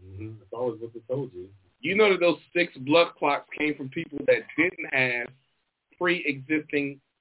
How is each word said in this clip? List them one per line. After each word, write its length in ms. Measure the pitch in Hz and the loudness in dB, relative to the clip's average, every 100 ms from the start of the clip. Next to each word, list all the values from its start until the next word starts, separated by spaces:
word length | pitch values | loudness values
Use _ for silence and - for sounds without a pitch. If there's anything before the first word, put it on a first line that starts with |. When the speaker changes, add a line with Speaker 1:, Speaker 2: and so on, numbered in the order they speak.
Speaker 1:
Mm-hmm. 380 | - 98 110 110 | -16 -14 -14 -14
It's 120 | - | -14
always 260 | 117 123 110 | -6 -6 -6
what 120 | 113 | -10
they 80 | 117 110 | -12 -8
told 180 | 135 131 90 | -6 -6 -10
you. 120 | 95 - _ _ | -16 -20 _ _
Speaker 2:
You 140 | 160 196 | -2 4
know 140 | 214 | 4
that 80 | 180 | 4
those 160 | 170 151 - 175 | 2 2 -2 -2
six 200 | 175 - | -2 -2
blood 320 | 131 165 170 - | 2 4 4 2
clots 280 | 151 143 - - | 0 0 -4 -4
came 160 | 151 147 | -4 -4
from 140 | 131 | -8
people 280 | 165 165 143 131 | -8 -8 -2 2
that 160 | 120 - - | 2 2 0
didn't 340 | 175 180 156 | 0 0 -4
have 360 | 135 127 120 123 - _ _ _ _ _ - | 0 2 0 -6 -12 _ _ _ _ _ -4
pre-existing 1000 | 175 175 147 139 131 156 156 147 143 139 _ _ | 0 0 -2 -4 -2 -4 -2 -2 -2 -8 _ _